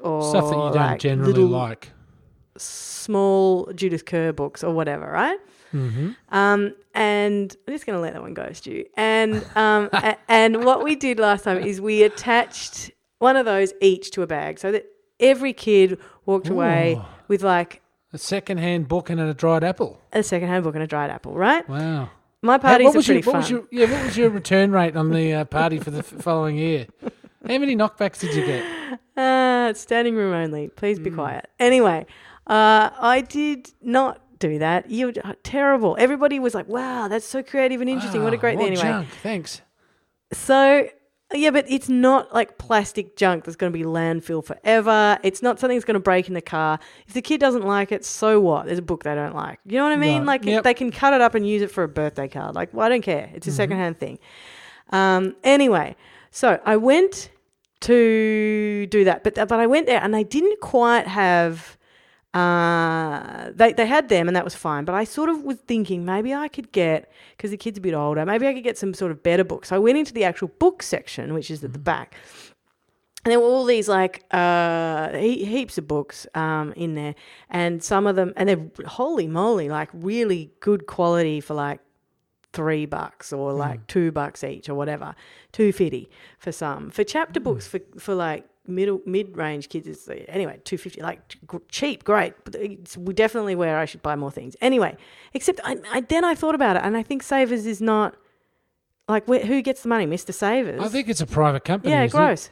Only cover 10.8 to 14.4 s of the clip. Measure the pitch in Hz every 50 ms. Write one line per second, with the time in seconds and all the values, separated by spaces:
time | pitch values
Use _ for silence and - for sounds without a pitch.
10.8 | - 302 311 285 285 262 240 220 214 208 202 196 - 208 185 185 - 202 196 190
11.8 | 196 214 214 214 208 214 214 - - 240 233 240 233 - - - - - - -
12.8 | - - - _ _ _ _ - 233 254 262 269 240 226 196 196 196 190 196 -
13.8 | 196 196 185 190 190 - - 190 175 160 160 147